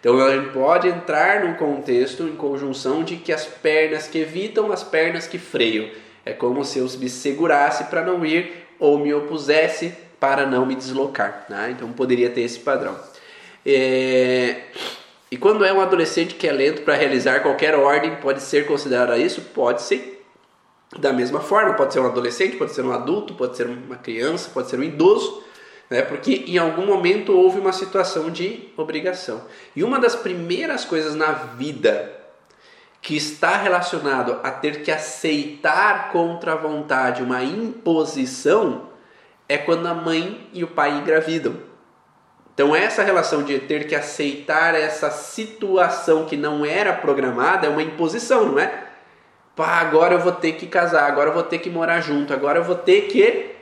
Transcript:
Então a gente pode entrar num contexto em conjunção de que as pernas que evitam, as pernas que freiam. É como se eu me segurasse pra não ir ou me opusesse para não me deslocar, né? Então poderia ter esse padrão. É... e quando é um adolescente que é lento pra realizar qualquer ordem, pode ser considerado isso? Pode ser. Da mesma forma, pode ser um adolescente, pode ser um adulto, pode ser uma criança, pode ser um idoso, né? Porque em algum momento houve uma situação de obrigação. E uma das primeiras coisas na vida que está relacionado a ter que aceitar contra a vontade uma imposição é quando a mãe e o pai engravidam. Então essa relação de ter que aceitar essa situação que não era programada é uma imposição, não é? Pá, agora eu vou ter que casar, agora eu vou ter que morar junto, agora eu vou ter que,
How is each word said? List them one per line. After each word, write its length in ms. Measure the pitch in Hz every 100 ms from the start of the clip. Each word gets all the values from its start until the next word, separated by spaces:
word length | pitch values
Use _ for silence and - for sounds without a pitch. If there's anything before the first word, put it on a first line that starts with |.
Então 200 | 120 127
a 160 | 135 135
gente 140 | 139
pode 380 | 131 135 175 180
entrar 560 | 170 165 156 175 208
num 100 | 185
contexto 680 | 170 156 139 - 123 131 -
em 140 | 165 156
conjunção 640 | 143 139 139 131 135 147
de 140 | 165 175
que 160 | -
as 120 | 156
pernas 640 | - - 160 156 156 156 151
que 120 | 165
evitam, 520 | 156 160 208 214 214
as 120 | 190
pernas 440 | - 160 165 170 -
que 120 | 175
freiam. 500 | - - 113 110 110 - - -
É 80 | -
como 320 | - 123 131
se 140 | 139 139
eu 80 | 127 127
me 100 | 127
segurasse 760 | 123 143 139 165 147 147 151
pra 180 | 147 175
não 220 | 165 180
ir 440 | 160 160 180 - - _
ou 200 | 151 147
me 140 | 147
opusesse 800 | 147 147 156 139 151 160 - 170 - - _
para 260 | 135 139 139
não 200 | 127 127
me 80 |
deslocar, 720 | 131 127 131 139 - 101 - -
né? 220 | 101 110
Então 220 | 127 117
poderia 380 | 120 127 123 120
ter 120 | 120
esse 180 | 120 -
padrão. 380 | - 135 - - - - - - - -
É... 1000 | - 135 131 131 131 127 127 127 127 - - - - - - _ _
e 60 | 127
quando 280 | 196 214
é 80 | 190
um 80 | 196
adolescente 540 | 190 185 160 - 165
que 120 | - 170
é 60 |
lento 300 | 139 135 151
pra 120 | -
realizar 460 | 143 143 135 127 131
qualquer 340 | 143 135 151
ordem, 420 | 151 139 147 160 160
pode 240 | - 143
ser 240 | - 147 147
considerado 500 | 147 143 123 123 120
isso? 220 | 160 -
Pode 420 | - - 120 127
ser. 340 | - 226 - - - _ _ _ _ _ _ -
Da 140 | 135
mesma 280 | 127 123 147
forma, 340 | - 202 220
pode 180 | - 135
ser 80 | 151
um 60 | 127
adolescente, 500 | 117 120 - 190 -
pode 160 | -
ser 100 | -
um 100 | 127
adulto, 420 | 120 123 190 208
pode 220 | - 127 -
ser 100 | 120
uma 300 | 123 131 123
criança, 540 | - 113 131 170 -
pode 160 | - 123
ser 80 | 127
um 40 |
idoso, 640 | 151 147 170 226 - - - - - - _
né? 100 | 123
Porque 440 | - 147 - 127 -
em 100 | 175
algum 300 | 165 156 196
momento 500 | 185 175 208 208 190
houve 240 | 185 190
uma 140 | 196
situação 560 | 185 190 196 180 165 160
de 400 | 170 180 226 -
obrigação. 680 | - 156 156 175 180 - 113 - - - -
E 80 |
uma 140 | 214 262
das 180 | 240 -
primeiras 680 | - 180 170 175 320 - -
coisas 280 | 165 156
na 180 | 151 156
vida 800 | 151 - 120 139 135 110 95 - - - - _ _ _ - _ _
que 120 | -
está 440 | 151 147 - 170 196
relacionado 800 | 196 180 - 165 143 135 120 120
a 80 | 135
ter 320 | 131 147 147
que 80 | -
aceitar 1200 | 156 - - 165 147 147 147 160 160 208 196 -
contra 440 | 180 170 170 170
a 20 | 156
vontade 640 | 156 147 147 131 127 123
uma 220 | 123 127
imposição 1400 | 127 190 226 - - 160 156 139 127 - 147 202 190 120 - - _ _ _ _ _
é 120 | 143
quando 280 | 147 165 170
a 80 |
mãe 540 | 170 165 160 180 214 -
e 100 | 185
o 40 | 165
pai 300 | - 147 147
engravidam. 560 | 143 156 156 165 131 90 - - _ _ _ _ _ _ _
Então 200 | - 143
essa 280 | 156 208 220
relação 400 | 196 180 160 151
de 160 | 139 139
ter 260 | 135 151 147
que 80 |
aceitar 800 | 151 - - 147 139 - 156 165
essa 360 | 160 156 151 151
situação 1120 | - - - 220 - 202 185 170 - - 160
que 120 | 160 151
não 280 | 147 147
era 280 | 147 170 208
programada 760 | 180 156 139 131 120 139 190 151
é 40 |
uma 120 | 147
imposição, 640 | 156 160 165 233 - 254 196
não 120 | 139
é? 260 | 196 - - - - _ _ _ _
Pá, 260 | - 165 170
agora 340 | 160 151 170
eu 60 | 180
vou 120 | 175
ter 200 | 175 165
que 140 | 156 -
casar, 420 | 185 170 160 143
agora 220 | 147 147
eu 40 |
vou 80 | 160
ter 160 | 170 170
que 120 | 180
morar 300 | 170 165 170
junto, 320 | 156 147 143
agora 280 | 139 143 160
eu 40 |
vou 120 | 170 180
ter 320 | - 190 202
que, 480 | - 214 381 - -